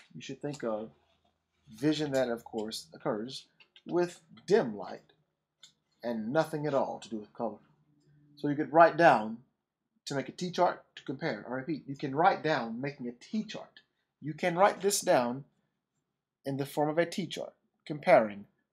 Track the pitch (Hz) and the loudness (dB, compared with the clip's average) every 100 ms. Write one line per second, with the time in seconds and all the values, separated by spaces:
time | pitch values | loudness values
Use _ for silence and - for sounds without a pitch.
0 | - 151 - 139 147 143 120 107 113 _ | -16 -16 -14 -10 -10 -8 -6 -6 -8 _
1 | _ _ _ _ _ _ _ 110 143 151 | _ _ _ _ _ _ _ -2 0 0
2 | 151 135 123 117 - 113 107 - - - | 0 0 0 -2 -6 -6 -6 -8 -14 -8
3 | 156 107 120 - - _ _ - - 170 | -4 -4 -6 -12 -18 _ _ -20 -4 -2
4 | 175 - _ - - 214 135 104 87 - | -2 -6 _ -20 2 2 2 -6 -12 -14
5 | _ _ _ _ _ _ - _ _ _ | _ _ _ _ _ _ -20 _ _ _
6 | 117 113 107 151 156 156 147 139 104 - | -8 -6 0 0 0 -2 0 0 -2 -6
7 | - 110 104 - 117 104 _ _ _ _ | -10 -10 -12 -6 -6 -6 _ _ _ _
8 | _ _ _ - 147 143 139 151 165 156 | _ _ _ -6 -2 -2 2 8 8 10
9 | 170 120 107 117 - _ _ _ _ _ | 8 8 2 -8 -14 _ _ _ _ _
10 | - 139 127 - 180 180 180 - _ - | -6 -4 -4 -8 -6 2 2 2 _ -16
11 | - 135 165 110 - 127 135 143 - 139 | -10 -6 -4 -6 -6 -8 -6 -8 -8 -8
12 | 143 135 185 185 151 147 113 113 139 139 | -4 2 4 4 0 0 -2 -6 -6 -6
13 | 120 120 - - - - - - _ _ | -10 -12 -6 -6 -6 -10 -14 -20 _ _
14 | _ _ 143 147 180 170 202 - 196 202 | _ _ -10 -2 -2 4 4 4 0 0
15 | 180 147 120 131 - _ _ _ _ _ | 4 4 4 -4 -10 _ _ _ _ _
16 | _ _ _ _ 139 139 139 - 151 156 | _ _ _ _ -8 -4 -4 -2 0 0
17 | 170 - - - - _ _ _ - 151 | -2 -2 -6 -8 -12 _ _ _ -12 -4
18 | 185 151 110 101 104 _ _ | 6 6 6 -4 -16 _ _